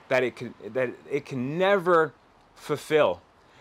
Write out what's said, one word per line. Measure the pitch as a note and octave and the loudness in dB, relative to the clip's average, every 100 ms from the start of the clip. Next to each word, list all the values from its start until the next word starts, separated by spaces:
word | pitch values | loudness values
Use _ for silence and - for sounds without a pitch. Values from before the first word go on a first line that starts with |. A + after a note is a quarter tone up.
| - | -2
that | C3 | 0
it | B2+ - | 0 -4
can, | A#2+ - G2+ | -12 -12 -8
that | A#2+ B2 - - | -4 -4 -6 -8
it | C#3+ - | -6 -6
can | C3+ B2+ D#3+ | -6 -4 0
never | F#3 G3+ E3+ E3+ D3+ - _ _ _ - | 2 2 4 4 2 -4 _ _ _ -14
fulfill. | - C#3+ - D3+ A#2 F#2 - _ _ - | -8 -6 0 2 2 0 -10 _ _ -20